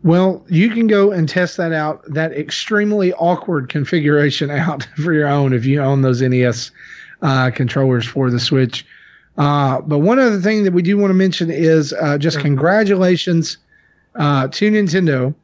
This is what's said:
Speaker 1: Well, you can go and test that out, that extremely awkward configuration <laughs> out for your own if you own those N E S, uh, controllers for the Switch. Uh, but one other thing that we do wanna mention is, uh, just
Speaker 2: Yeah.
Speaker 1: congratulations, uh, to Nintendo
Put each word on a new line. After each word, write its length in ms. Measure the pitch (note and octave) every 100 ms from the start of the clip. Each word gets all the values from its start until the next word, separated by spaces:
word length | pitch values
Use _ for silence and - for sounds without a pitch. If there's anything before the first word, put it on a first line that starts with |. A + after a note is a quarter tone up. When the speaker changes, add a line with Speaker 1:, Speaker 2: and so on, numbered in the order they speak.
Speaker 1:
Well, 380 | E3 E3+ C#4+ F3+ -
you 220 | E3 A3
can 160 | A3+ A3+
go 260 | G#3 G3+
and 160 | F#3 D#3
test 300 | F#3 F3+ -
that 140 | E3+
out, 300 | D#3+ D3+ D3 -
that 260 | D3+ D#3+
extremely 800 | C#3 D#3 - - G#3 G#3 G#3+ F#3
awkward 540 | F3+ E3+ F3+ - D#3+ B2+
configuration 800 | D3+ C#3 C3+ D3 D3 D3 C3+ C#3+
<laughs> 0 |
out 340 | C#3+ E3 C#3+ - -
for 160 | D#3+
your 160 | D#3 D3
own 240 | C#3+ C#3
if 140 | B2+ B2
you 160 | C#3+
own 180 | C3+ C#3
those 220 | C3 B2
N 100 | C3
E 120 | B2+
S, 260 | B2 A#2+ - - - - - -
uh, 300 | D3+ C3+ B2+
controllers 560 | - B2+ - C3+ B2 A#2
for 240 | - C3
the 100 | A#2+
Switch. 460 | - C3+ B2+ - - - - - _ -
Uh, 460 | D3 D3 C#3 C3
but 160 | D3+ D3
one 200 | E3 B3+
other 220 | B3+ G3+
thing 240 | F#3+ A3
that 80 | G3+
we 100 | F3
do 140 | F3 G3+
wanna 180 | G3+
mention 360 | F#3 F#3+ - E3
is, 420 | E3 D#3+ D#3+ C#3+
uh, 240 | - D3+ C#3+
just 200 | D3+ D3+
Speaker 2:
Yeah. 60 |
Speaker 1:
congratulations, 1160 | D3 C3+ D#3 G#3 G#3 G3 F#3 F3 - E3 D#3+ - _ _ _ _ _
uh, 340 | - D3 C#3+ C3+
to 220 | - G#3
Nintendo 640 | G#3+ G3 F3+ E3+ C3+ B2+ D3+